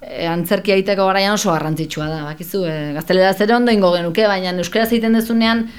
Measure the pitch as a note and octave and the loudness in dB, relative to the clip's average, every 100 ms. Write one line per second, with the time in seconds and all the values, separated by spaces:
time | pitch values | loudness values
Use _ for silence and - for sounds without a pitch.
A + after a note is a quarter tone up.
0 | - C3+ E3 E3+ E3 G3 F#3+ F#3+ F#3+ G3 | -14 -6 -4 -2 0 -2 2 2 2 2
1 | F#3+ F#3+ G3 G#3 G3+ D#3+ D#3 D#3 D#3 - | 2 2 2 0 0 0 0 -4 -4 -6
2 | D3+ D#3 D3 D#3 E3 G3+ F3 D#3 D3 D3 | -6 -6 -8 -10 -8 -4 -4 -4 -6 -6
3 | D#3+ F#3 F#3+ F#3+ G#3 A#3+ A#3+ A3 F#3 F3 | 0 2 4 2 2 2 4 4 4 2
4 | E3+ E3 G#3+ F#3+ F#3 F3+ F3 A3 A3+ A#3 | 0 0 0 0 -2 -4 -2 -2 0 0
5 | A3+ A3+ A3+ A3+ A3+ A#3 A3+ | 2 0 2 0 2 0 -4